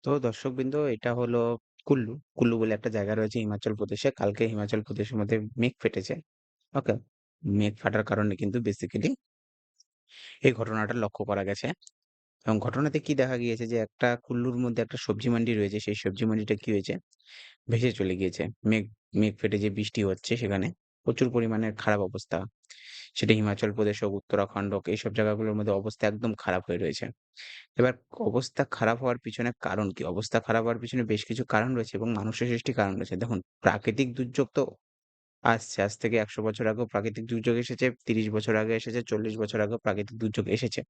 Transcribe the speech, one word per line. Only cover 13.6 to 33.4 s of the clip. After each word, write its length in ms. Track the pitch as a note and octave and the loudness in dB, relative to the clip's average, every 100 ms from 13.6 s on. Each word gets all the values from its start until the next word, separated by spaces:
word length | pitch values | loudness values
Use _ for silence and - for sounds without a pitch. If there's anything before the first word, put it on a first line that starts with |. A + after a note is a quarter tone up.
| A#2 | -2
যে 40 | A#2 G#2+ | -2 -2
একটা 300 | _ B2 A#2+ | _ 0 0
কুল্লুর 320 | - B2 B2 A#2+ | -2 -2 0 0
মধ্যে 180 | B2 A#2+ | 0 0
একটা 140 | A2+ B2 | -2 -4
সবজি 280 | - G#2 A#2 | -4 -2 2
মান্ডি 240 | A#2 A#2 | 2 2
রয়েছে, 260 | A2 G2+ G#2+ | 2 0 -2
সেই 140 | - | -4
সবজি 300 | G#2 G#2 G2 A2 | -2 -4 0 0
মান্ডিটা 260 | A2 G#2 G#2+ | 0 0 -2
কি 60 | - | 2
হয়েছে? 200 | G#2 - F2+ _ _ _ - - _ - | 0 0 -6 _ _ _ -20 -20 _ 0
ভেসে 200 | A2+ B2 | 2 2
চলে 220 | G#2+ F#2+ F#2 | 2 0 2
গিয়েছে। 220 | F#2 - E2 - G#2+ | -2 -2 -6 -2 2
মেঘ, 140 | A2 G#2 - _ - | 2 0 -12 _ 2
মেঘ 120 | G#2+ G#2+ | 2 2
ফেটে 180 | G#2+ G#2 | 0 2
যে 120 | G#2 | 0
বৃষ্টি 300 | G2 G#2+ - | 0 -4 0
হচ্ছে 280 | G2 F#2 - A#2+ | 0 0 -2 -2
সেখানে 300 | A2+ G2 F#2+ - _ _ | 0 0 -2 -6 _ _
প্রচুর 260 | - B2 C3 | -2 2 2
পরিমাণে 380 | A#2+ A2+ A2 A2 G#2+ | 4 2 0 -2 0
খারাপ 180 | - G#2 | 0 2
অবস্থা। 380 | F#2 G2+ - E2 G#2 _ _ - - - - - | 0 -6 -4 -4 -4 _ _ -20 -20 -18 -12 -4
সেটা 140 | A2 | 4
হিমাচল 360 | G#2+ G#2+ G2+ G#2 | 4 4 2 0
প্রদেশ 240 | G#2 G#2 G#2 | 2 0 2
হোক, 100 | G#2 | -2
উত্তরাখণ্ড 600 | G2 - G2+ G2 G2+ G2+ | -4 -2 0 0 -2 -2
হোক, 100 | G2 F2+ | -2 -2
এইসব 240 | G#2+ A2 G#2+ | -2 -2 0
জায়গাগুলোর 360 | G#2+ G#2+ A2 G#2+ | 0 2 -2 -2
মধ্যে 140 | G#2+ | 0
অবস্থা 320 | G2 G#2 - G#2+ | 0 -2 -2 -2
একদম 260 | G#2+ A#2 G#2+ | 0 -4 -2
খারাপ 240 | - F#2 - | -2 -2 -2
হয়ে 100 | F2 | -2
রয়েছে। 280 | E2+ D2 A2 - _ - - - - - | -2 -4 -8 -10 _ -20 -18 -18 -8 2
এবার 140 | B2+ B2+ _ | 2 2 _
অবস্থা 520 | - A3 A#2 B2+ - C#3 - | -4 0 0 -2 -2 -2 2
খারাপ 220 | A2 A#2 | 2 2
হওয়ার 160 | B2+ A#2+ | 0 -2
পিছনে 320 | A2+ A2 A#2+ A#2 | -6 -4 -4 -2
কারণ 300 | - G2 G2+ | -4 -2 -2
কি? 140 | F2 | -2
অবস্থা 360 | D#2+ F2+ G#2+ - | -4 -4 0 -2
খারাপ 220 | - A2+ | 2 2
হওয়ার 160 | A2+ A2+ | 2 -2
পিছনে 240 | A#2+ B2+ | -2 -2
বেশ 180 | A2 G#2+ | 0 -2
কিছু 200 | - A#2 | -2 -6
কারণ 260 | A#2+ A2 A#2+ B2+ | 0 2 2 -2
রয়েছে 200 | G#2+ G2+ | -2 -4
এবং 120 | A2+ | -2
মানুষের 340 | G#2+ G#2+ A2 B2 | 0 -2 -2 0
সৃষ্টি 240 | A#2 C#3+ | 0 0
কারণ 220 | A#2+ G2 F#2+ | 2 2 0
রয়েছে। 200 | G2 F#2 | -4 -4
দেখুন, 240 | A#2 G2+ | -2 -4